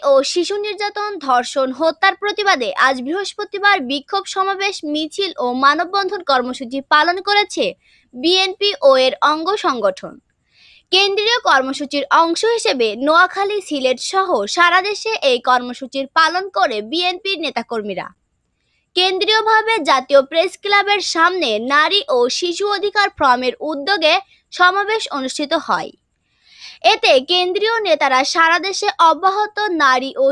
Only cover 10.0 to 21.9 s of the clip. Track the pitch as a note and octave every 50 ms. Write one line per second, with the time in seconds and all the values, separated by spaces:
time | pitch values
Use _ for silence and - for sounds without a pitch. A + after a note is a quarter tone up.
10 | - D#3+ - - _ _ _ _ _ _ _ _ _ _ _ _ _ _ - F#4
11 | G4+ G4+ G4 G4 G#4 A4 A#4+ B4 - - C#4 C4+ C4 C4 C#4 - D4 B3+ - C#4+
12 | - - - D#4 E4 E4+ E4+ - - A4+ A#4 A4+ - A4 F4+ B3+ A#3 A3 G#3 A#3
13 | C4 D4 D#4 E4+ F#4 F4+ - F#4+ G4 G4 G#4 G#4 F#4 - D4+ C#4 B3+ B3+ B3+ B3
14 | - - - F#4+ F#4+ F#4 F4 A#3 G3+ G#3 - F4 F4 F4 E4+ F#4 F#4 G#4 G#4 -
15 | - A4 A4 - - C#4 B3 B3 A#3+ B3+ B3+ B3 B3 B3 B3 - C4+ A#3+ - C4+
16 | C4+ C4 - D#4+ D#4+ D#4+ E4 F#4 F#4+ G4 - G4+ F#4 D4+ A#3 G#3 G#3 A3 C#4 E4+
17 | F4+ F4+ F4+ F4+ - G4 G4 D4+ D#4+ C#4 - - - - G#3+ A3+ G#3 G#3 F#3+ F3
18 | - - - _ _ _ _ _ _ _ _ _ _ _ _ _ _ _ - F4
19 | F4+ F#4+ F#4+ F#4+ G4+ - A4 A4 G#4+ G#4+ A4 A4 G#4+ A4 A4+ G#4+ D4 D#4 C#4+ C4
20 | C4 - C#4+ C#4 C4 C#4 D#4 E4 F4+ F#4 - - - G4+ G4+ G4+ G4 G4+ G#4 G4+
21 | F4 - - E4+ D#4+ F4 F#4 F#4 D#4+ A#3+ G#3+ G#3+ A3+ B3+ C#4 D4 D#4 E4